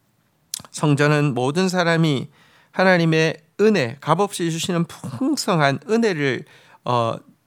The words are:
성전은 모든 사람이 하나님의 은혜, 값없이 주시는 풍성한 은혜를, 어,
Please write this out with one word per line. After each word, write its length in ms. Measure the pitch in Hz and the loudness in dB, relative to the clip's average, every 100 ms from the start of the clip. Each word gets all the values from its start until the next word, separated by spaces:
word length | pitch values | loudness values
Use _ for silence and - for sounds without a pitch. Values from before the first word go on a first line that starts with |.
| _ _ _ _ _ - - | _ _ _ _ _ -14 -14
성전은 640 | - 156 139 147 151 147 | -4 0 2 2 2 0
모든 340 | 123 127 160 190 | -2 -2 -2 -2
사람이 600 | 180 170 165 160 131 - _ _ _ _ | 0 0 2 2 0 -4 _ _ _ _
하나님의 640 | - 190 180 165 160 160 - _ - | 0 2 4 4 2 0 -2 _ 0
은혜, 360 | 214 196 117 135 | 2 2 0 -4
값없이 500 | 147 160 202 - 170 | -2 0 0 -4 -4
주시는 340 | 160 175 170 | -4 -2 -2
풍성한 960 | 165 - - - 269 285 - 175 139 135 - | -4 -8 -12 -6 -2 -2 0 2 2 0 -2
은혜를, 560 | 226 226 160 143 120 - - - - | 0 0 0 -2 -4 -8 -20 -20 -12
어, 300 | - 123 113 - - _ | -4 -2 -2 -6 -12 _